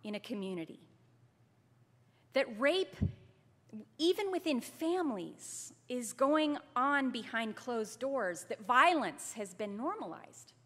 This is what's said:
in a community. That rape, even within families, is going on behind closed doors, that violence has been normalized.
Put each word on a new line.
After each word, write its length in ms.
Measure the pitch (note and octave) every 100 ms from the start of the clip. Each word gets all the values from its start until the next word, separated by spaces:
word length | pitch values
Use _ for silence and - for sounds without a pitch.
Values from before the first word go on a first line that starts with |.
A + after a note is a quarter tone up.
in 120 | G#3+ G#3
a 40 |
community. 600 | - A3 F#3+ F3+ D#3+ - - - _ _ _ _ _ _ _ _ _ _ _ _ _
That 260 | - C4+ G#3+
rape, 360 | C#4 F4+ F#4+ - - - - _ _ _ _ A3 G#3+ _
even 340 | D#4+ F#4 G4+
within 280 | F#4 F4 C4
families, 1120 | - - D#4+ F4+ E4 G#3+ E3 - - - - - _
is 260 | B3 A3+
going 440 | - C4+ D#4 D#4 D4 - -
on 360 | C4 C#4+ C4
behind 440 | A#3 - A3+ A3+ G#3
closed 440 | - A#3+ A3 -
doors, 460 | C4 C#4 G3 E3+ -
that 160 | - G3
violence 680 | A#3+ D#4+ E4+ G#3 C#3 -
has 200 | - G3+
been 240 | F3+ G#3+ G3+
normalized. 760 | C4+ G#4+ G#3+ D#3+ - - - _